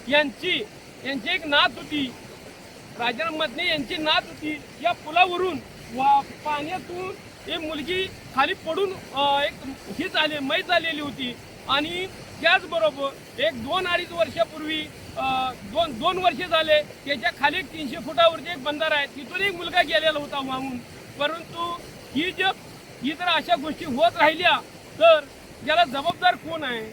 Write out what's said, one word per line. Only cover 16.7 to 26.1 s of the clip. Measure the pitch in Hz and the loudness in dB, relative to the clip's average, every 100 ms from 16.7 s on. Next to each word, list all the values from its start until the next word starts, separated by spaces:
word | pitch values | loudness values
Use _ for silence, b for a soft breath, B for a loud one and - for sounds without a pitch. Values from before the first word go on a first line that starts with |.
| 302 | 4
त्याच्या | 294 - 269 285 339 - | 4 -6 -6 -2 -2 2
खाली | 285 359 | 2 2
एक | - | -4
तीनशे | 320 277 320 | -8 -6 -6
फुटावरती | 277 330 330 320 330 | -4 6 6 6 -2
एक | 349 | -4
बंधारा | 294 294 320 | -4 0 2
आहे, | 302 277 | 2 0
तिथून | 277 247 359 | -6 -10 -2
एक | 403 | -2
मुलगा | 339 339 349 | -2 0 2
गेलेला | 311 320 311 294 | 4 4 4 2
होता | 285 285 | -2 -4
वाहून. | 269 262 269 247 - - - - | -4 -4 -4 -6 -10 -16 -16 -4
परंतु | 294 330 330 330 339 349 - - - | -2 -2 -8 -6 -6 -6 -10 -16 -6
ही | 262 359 | -2 -2
जर, | 349 381 - - - - - | 2 0 0 -8 -18 -18 -6
ही | 247 | -6
जर | 330 | -2
अशा | 349 320 311 339 | 2 2 4 2
गोष्टी | 302 - | 2 -6
होत | 330 247 339 339 | -4 4 4 4
राहिल्या | 311 320 349 262 - - - - | 0 2 2 2 -2 -16 -16 6
तर | 330 311 285 - - - 247 | 8 8 4 -12 -18 -10 0
याला | 320 | 2
जबाबदार | 339 277 330 | 2 2 -2